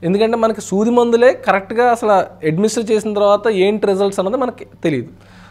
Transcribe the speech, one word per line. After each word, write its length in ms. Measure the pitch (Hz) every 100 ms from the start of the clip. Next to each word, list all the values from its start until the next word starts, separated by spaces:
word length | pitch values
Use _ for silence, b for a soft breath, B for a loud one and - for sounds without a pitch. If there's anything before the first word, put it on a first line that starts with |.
| 170
ఎందుకంటే 320 | 202 220 233
మనకి 240 | 226 220
సూది 280 | - 190 220
మందులే 440 | 240 240 233 240
కరెక్ట్గా 580 | - - 196 190 226 247
అసలు 200 | 233 214 196 - - 160
అడ్మినిస్టర్ 440 | 160 214 247 220
చేసిన 220 | 214 214
తర్వాత 340 | 208 202 202 226
ఏంటి 400 | 196 196 214 202
రిజల్ట్స్ 320 | 190 202 202
అన్నది 180 | 185 254
మనకి 280 | 247 - - -
తెలియదు. 240 | 170 135 - - b b b